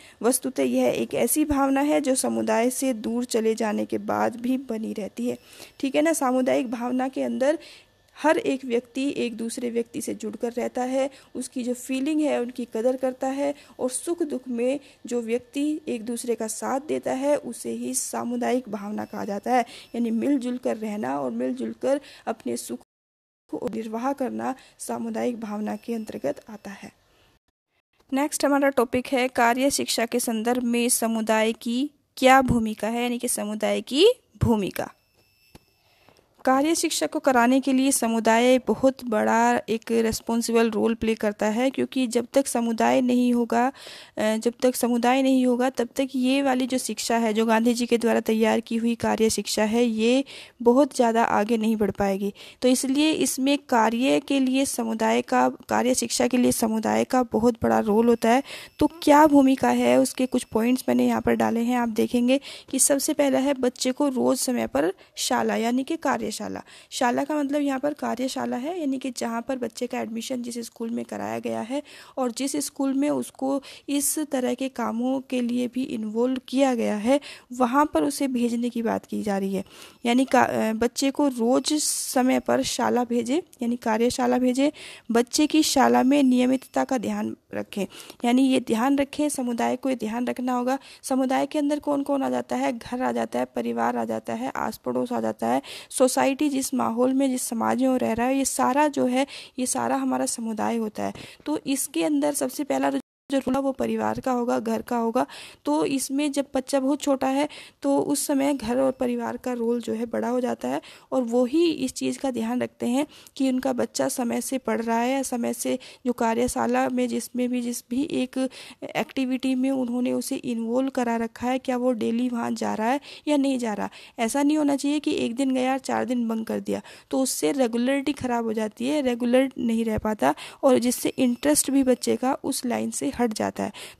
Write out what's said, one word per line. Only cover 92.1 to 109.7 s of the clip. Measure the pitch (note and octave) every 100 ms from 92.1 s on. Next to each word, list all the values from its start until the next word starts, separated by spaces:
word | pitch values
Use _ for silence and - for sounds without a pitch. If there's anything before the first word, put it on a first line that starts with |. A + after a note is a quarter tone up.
| C#4
आ | C4
जाता | B3+ A#3+ B3
है, | C#4 A#3
घर | - B3
आ | B3+
जाता | A#3 A3+ B3
है, |
परिवार | B3+ B3 A#3 A#3 A#3+ B3
आ |
जाता | A3+ A3 -
है, | A3+ C4 -
आस | C#2 A3
पड़ोस | B3 B3 B3
आ | A#3
जाता | A3 G#3+ A3+
है, | C4 - - -
सोसाइटी | - B3+ C4+ C4 C4+ D4+
जिस | C4+ C4
माहौल | B3 A3+ A3+ C4
में, | C4 C#4
जिस | B3+
समाज | - A3+ A3 A#3
में | C4
वो | B3+
रह | A3+
रहा | A3+ B3
है, | C4+
ये |
सारा | C4 - B3+ C4 D4+
जो | C#4+ B3+
है, | B3+ C#4 - - -
ये | B3+
सारा | B3+ A#3 C4+
हमारा | C4 B3+ C4
समुदाय | - A3+ G#3+ G#3+ A#3
होता | G#3+ G#3
है। | G3+ - - - -
तो | D4+ -
इसके | C4+ - D#4+
अंदर | D#4+ D4 D4
सबसे | C#4+ C4 -
पहला | C#4+ C4 C#4
जो | C#4 - _ - C4+
रोल | B3+
है | C4+
वो | C4+
परिवार | C4 A#3 A3 A3 A3+
का | C4
होगा, | B3 A#3+ B3+
घर | A3+ A3+
का | - A#3+
होगा। | A3+ A#3+ C#4 - - -
तो | C#4+ D4+
इसमें | - C4+ - C4+ D4
जब | C#4 C4+
बच्चा | C4 C4 C#4
बहुत | C4 D4
छोटा | C#4+ C4+ C4
है | C4+ D4 - - _
तो | C#4+ C#4
उस | - C#4+ -
समय | C#4 C#4
घर | C#4 A3 B3
और | C4+
परिवार | C4 B3+ A#3+ A#3 A#3+
का | B3+
रोल | A#3+ A#3